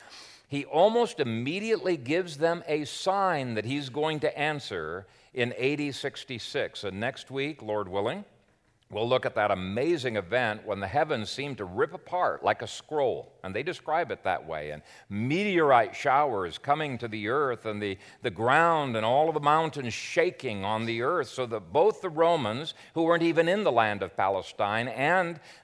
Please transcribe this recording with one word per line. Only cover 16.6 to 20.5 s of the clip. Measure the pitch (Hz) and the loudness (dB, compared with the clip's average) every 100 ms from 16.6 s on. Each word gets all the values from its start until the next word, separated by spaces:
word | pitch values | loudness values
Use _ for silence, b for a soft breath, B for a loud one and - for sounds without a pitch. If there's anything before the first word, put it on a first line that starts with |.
| - 151 151 120 | 0 0 0 -4
to | 117 | -6
the | 107 104 | -4 -2
earth | 139 135 113 113 | 0 0 -2 -4
and | 104 | -4
the, | 104 95 B B | -4 -6 B B
the | 123 | -6
ground | 87 117 151 170 160 135 113 | 0 4 6 6 4 0 0
and | 110 | 2
all | 135 160 | 2 2
of | |
the | 156 | 2
mountains | 143 156 160 143 120 | 4 4 2 -2 -6
shaking | - - 170 175 - 127 | -6 -2 2 2 0 -6